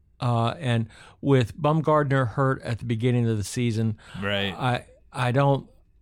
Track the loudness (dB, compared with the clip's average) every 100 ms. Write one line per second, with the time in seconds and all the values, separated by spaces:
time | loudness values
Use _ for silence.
0 | _ -6 -2 0 0 -2 -2 -2 -2 -10
1 | -20 -6 2 2 2 0 0 2 2 2
2 | 2 0 0 0 0 0 -6 -6 -4 -2
3 | 0 2 0 -2 -4 -2 -2 0 -2 -4
4 | -12 -6 -2 0 -2 -2 -2 -2 -6 -20
5 | _ -4 0 2 2 2 -2 _ _ _